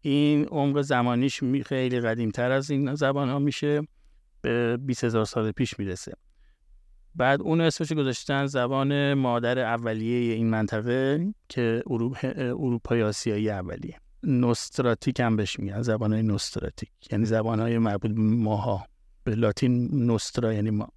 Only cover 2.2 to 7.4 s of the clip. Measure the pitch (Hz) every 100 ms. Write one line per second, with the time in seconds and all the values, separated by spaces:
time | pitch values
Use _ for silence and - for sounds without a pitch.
2.2 | 113 104 123 135 139 139 139 147 139 139
3.2 | 139 139 143 139 147 147 151 _ - -
4.2 | _ _ - 117 117 123 135 123 123 113
5.2 | 104 - 110 101 123 - 98 90 - -
6.2 | _ _ - _ _ - _ - - -
7.2 | 127 139